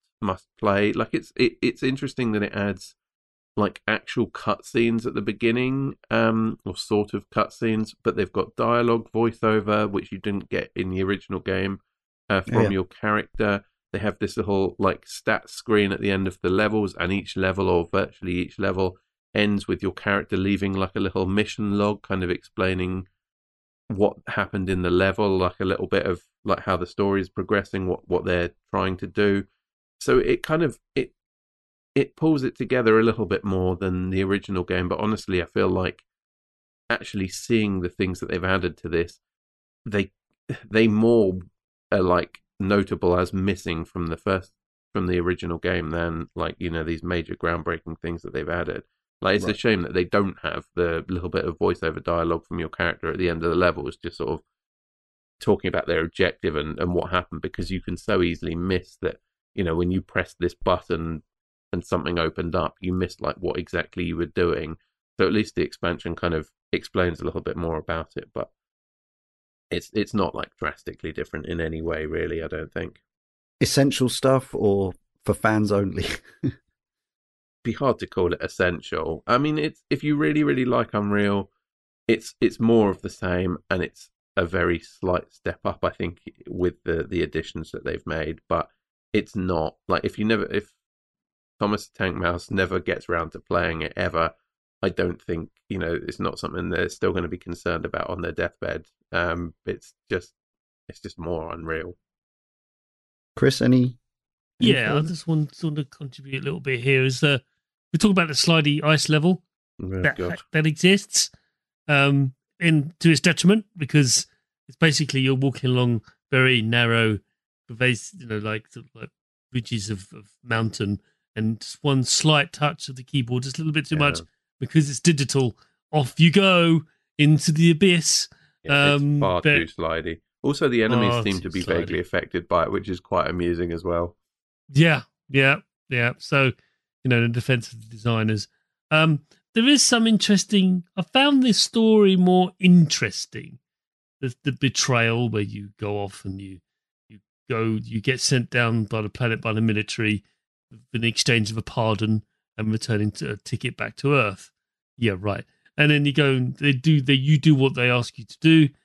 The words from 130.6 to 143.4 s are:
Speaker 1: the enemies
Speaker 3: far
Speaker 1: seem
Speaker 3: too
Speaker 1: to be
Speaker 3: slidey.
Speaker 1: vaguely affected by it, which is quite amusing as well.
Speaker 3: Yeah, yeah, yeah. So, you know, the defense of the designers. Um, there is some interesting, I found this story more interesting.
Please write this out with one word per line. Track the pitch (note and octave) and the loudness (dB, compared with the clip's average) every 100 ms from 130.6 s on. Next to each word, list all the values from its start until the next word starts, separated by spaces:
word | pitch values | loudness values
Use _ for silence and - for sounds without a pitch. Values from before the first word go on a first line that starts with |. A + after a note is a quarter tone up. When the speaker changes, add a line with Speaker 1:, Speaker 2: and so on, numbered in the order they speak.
| D3+ | 2
Speaker 1:
the | A#2+ | 2
enemies | A2 B2 A#2+ | 2 4 2
Speaker 3:
far | A#2+ | 2
Speaker 1:
seem | G#2+ F#2+ | 0 -2
Speaker 3:
too | |
Speaker 1:
to | F2 | -4
be | F2+ | -6
Speaker 3:
slidey. | F2 E2+ | -2 -2
Speaker 1:
vaguely | E2 E2 | 0 -4
affected | F2 F2+ - F2 E2+ | -2 -4 -2 -6 0
by | F2 | 0
it, | D#2+ | 0
which | F#2 G2 | -2 -4
is | F2+ | -8
quite | - F2+ D2 | -2 -2 0
amusing | F2 F2 E2+ F2 | -2 -2 -2 -2
as | E2 | -4
well. | F2 E2+ F2 - _ _ _ _ _ | -4 -2 -4 -8 _ _ _ _ _
Speaker 3:
Yeah, | C#3 E3 C#3 - _ _ | 2 4 2 -4 _ _
yeah, | C3+ C3+ D3 - _ _ | 2 4 2 -4 _ _
yeah. | B2 A#2+ - | 0 0 -2
So, | - C#3+ C3 - _ _ _ _ | -2 2 2 0 _ _ _ _
you | C3 | 2
know, | A#2+ | 4
the | A#2 | 4
defense | A#2+ - B2 - | 0 0 -2 -2
of | A2+ | -16
the | A2 | -20
designers. | A2+ A#2 A2+ A2 G#2+ - _ _ _ _ | -6 -2 0 2 0 -4 _ _ _ _
Um, | D#3 D#3+ D3+ - _ _ | 2 4 2 -2 _ _
there | A3+ B3 | 0 4
is | C#4+ | 4
some | - A#3+ A3+ | 4 4 4
interesting, | G#3+ - G3 - G3+ F#3+ F#3 - - | 4 4 2 4 4 4 2 -2 -8
I | |
found | F3 C4 C#4+ C#4 | -2 2 4 6
this | B3+ G3+ | 4 4
story | - A#3 A3 G#3+ G3+ F#3 | 2 2 6 8 8 6
more | F3+ F#3 F#3 - | 6 6 4 2
interesting. | F#3 F3 D#3 - G#2+ - - A2+ | 6 8 6 2 -2 -4 -10 -14